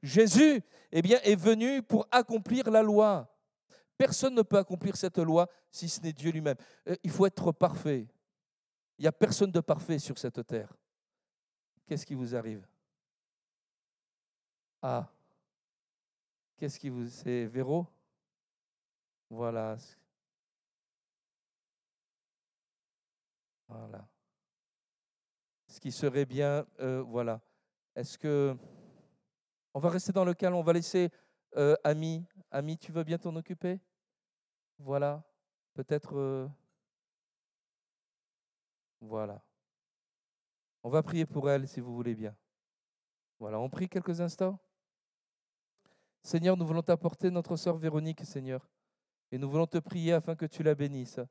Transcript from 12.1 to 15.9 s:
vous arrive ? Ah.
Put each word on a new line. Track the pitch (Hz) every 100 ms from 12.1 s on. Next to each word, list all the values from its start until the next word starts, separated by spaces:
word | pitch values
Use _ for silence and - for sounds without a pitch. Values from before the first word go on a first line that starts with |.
| 135
vous | 123 120
arrive ? | 110 107 95 _ _ _ _ _ _ _ _ _ _ _ _ _ _ _ _ _ _ _ _ _
Ah. | 131 123 165 _ _ _ _ _ _ _ _